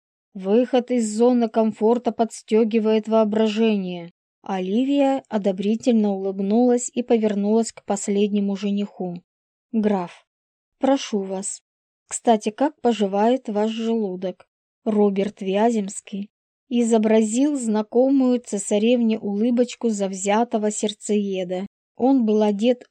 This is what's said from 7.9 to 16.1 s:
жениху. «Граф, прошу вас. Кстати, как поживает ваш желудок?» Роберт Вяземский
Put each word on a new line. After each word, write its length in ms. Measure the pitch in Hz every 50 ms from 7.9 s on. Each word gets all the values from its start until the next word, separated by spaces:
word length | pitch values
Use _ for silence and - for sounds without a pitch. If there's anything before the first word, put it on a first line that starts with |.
| 202 196 - - 202 202 208 208 208 208 202 196 196
жениху. 640 | 190 208 202 202 202 202 - - - 185 180 175 175 _ _ _ _ _ _ _ _ _ _
«Граф, 540 | - 226 208 208 202 190 175 170 - - _ _ _ _ _ _ _ _ _ _ _ _
прошу 420 | - 269 277 269 - - 220 202
вас. 400 | 190 190 190 190 196 - - - _ _ _ _ _ _ _ _ _
Кстати, 420 | _ - - - 247 226 208 - 226
как 300 | 208 - 262 311 - _
поживает 680 | - 240 233 202 208 190 190 202 214 233 254 262 - -
ваш 220 | 202 208 214 226
желудок?» 760 | 220 226 226 226 226 226 214 190 185 185 196 185 175 _ - _ _ _ _ _ _ _ _
Роберт 580 | 233 208 208 208 202 196 196 196 202 - -
Вяземский 920 | 202 190 190 202 220 240 233 220 196 196 - - _ -